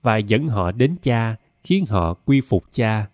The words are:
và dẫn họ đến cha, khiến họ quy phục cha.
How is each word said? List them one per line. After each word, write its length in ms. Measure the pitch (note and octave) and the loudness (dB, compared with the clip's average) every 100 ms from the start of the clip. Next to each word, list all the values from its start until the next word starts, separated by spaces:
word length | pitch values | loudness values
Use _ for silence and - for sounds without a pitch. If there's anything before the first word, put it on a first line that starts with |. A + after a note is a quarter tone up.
và 140 | B2 A2 | 0 0
dẫn 320 | G#2 A2 D3+ | 0 0 0
họ 240 | G#2+ F2 | -2 -2
đến 220 | G#2+ C3+ F3 | 0 0 0
cha, 340 | C#3 A#2 A2+ A2+ _ _ | -2 0 -2 -6 _ _
khiến 240 | - F#3 D3+ | -2 -2 0
họ 280 | G2+ E2 | 0 0
quy 260 | E2+ - C#3 | -4 0 0
phục 240 | B2+ F#2 - | 2 -2 -2
cha. 340 | - A2+ A2 G#2 | -2 -2 -2 -4